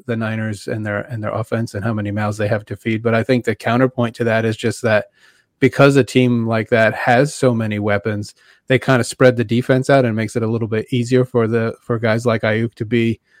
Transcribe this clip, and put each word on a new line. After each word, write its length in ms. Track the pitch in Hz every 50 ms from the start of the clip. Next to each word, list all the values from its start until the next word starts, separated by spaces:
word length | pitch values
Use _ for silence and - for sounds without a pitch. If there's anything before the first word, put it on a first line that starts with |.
| -
the 100 | - 117
Niners 520 | 110 113 110 110 110 110 110 107 101 - -
and 180 | 117 110 107
their, 140 | 107 104 104
and 200 | - - 120 110
their 100 | 107 107
offense 420 | 104 107 113 - 120 113 117 - -
and 100 | 104 95
how 80 | 117
many 180 | 110 107 104 101
mouths 280 | 101 107 107 104 104 107
they 100 | 107 101
have 160 | 113 104 107
to 100 | - 101
feed. 260 | - - 113 113 110
But 120 | 110 117 113
I 80 | 110
think 220 | 110 - 131 123 -
the 100 | - 107
counterpoint 600 | - - 117 117 120 131 127 - - 120 117 -
to 80 | - 117
that 200 | 113 110 110 113
is 120 | 113 110
just 260 | - - 113 101 -
that 240 | - 117 110 104 - - _ _ _ _ _ _ _ _ _ _
because 380 | - 127 - - 143 143 139
a 80 | 139 120
team 420 | - - 131 127 123 123 117 113
like 220 | 113 113 110 107 -
that 260 | 123 113 113 107 -
has 400 | - - 131 120 120 147 147 -
so 200 | - 139 127 120
many 240 | 113 113 107 107 104
weapons, 560 | 101 107 101 101 - 113 107 104 101 - - _ _ _ _ _ _
they 120 | - 131 123
kind 220 | - - 135 120
of 60 | 117
spread 300 | - - - 135 127 123
the 80 | 117 113
defense 440 | 101 117 120 123 - 131 131 131 -
out 160 | 143 139 127
and 100 | 117 107
makes 220 | 110 110 101 -
it 60 | -
a 40 | 113
little 220 | 110 117 110 113 104
bit 240 | 113 110 - -
easier 320 | 135 120 120 117 127 127 123
for 240 | - - 120 113 110
the, 260 | 117 117 113 113 - -
for 180 | _ - 120 113
guys 280 | 117 113 107 113 120
like 160 | 120 113 110
Aiyuk 320 | - 110 107 110 113 110 -
to 100 | - 113
be 360 | 104 120 117 113 117 113 - _ _ _ _